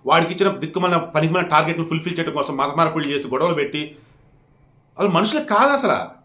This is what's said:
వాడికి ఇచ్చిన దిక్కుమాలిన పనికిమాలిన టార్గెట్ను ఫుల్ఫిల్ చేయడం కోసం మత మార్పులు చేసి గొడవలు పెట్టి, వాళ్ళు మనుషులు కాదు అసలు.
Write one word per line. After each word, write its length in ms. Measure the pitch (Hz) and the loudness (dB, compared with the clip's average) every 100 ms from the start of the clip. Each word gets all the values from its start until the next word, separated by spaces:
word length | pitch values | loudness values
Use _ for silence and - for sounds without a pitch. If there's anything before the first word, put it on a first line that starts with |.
| 127 | 2
వాడికి 260 | 165 - | 4 4
ఇచ్చిన 160 | 185 196 | 0 0
దిక్కుమాలిన 500 | - 156 185 180 170 | 0 -4 -2 0 0
పనికిమాలిన 500 | - 156 160 180 170 | 0 0 2 0 2
టార్గెట్ను 360 | 156 156 165 | 2 2 -2
ఫుల్ఫిల్ 340 | 165 160 165 175 | -4 -4 -4 -4
చేయడం 140 | 165 | -4
కోసం 240 | 143 147 135 | -4 -4 -2
మత 200 | 143 147 | -2 0
మార్పులు 320 | 160 160 143 | 0 0 -4
చేసి 200 | 143 135 | -4 -4
గొడవలు 260 | 131 170 | -2 0
పెట్టి, 420 | 151 139 151 151 - - _ _ _ _ _ _ _ _ - | 0 -2 -4 -8 -14 -20 _ _ _ _ _ _ _ _ -2
వాళ్ళు 160 | 196 | 0
మనుషులు 260 | 170 208 302 | 2 2 -2
కాదు 320 | - 208 277 | 0 2 4
అసలు. 260 | 277 - 101 85 - | 2 0 -2 -4 -14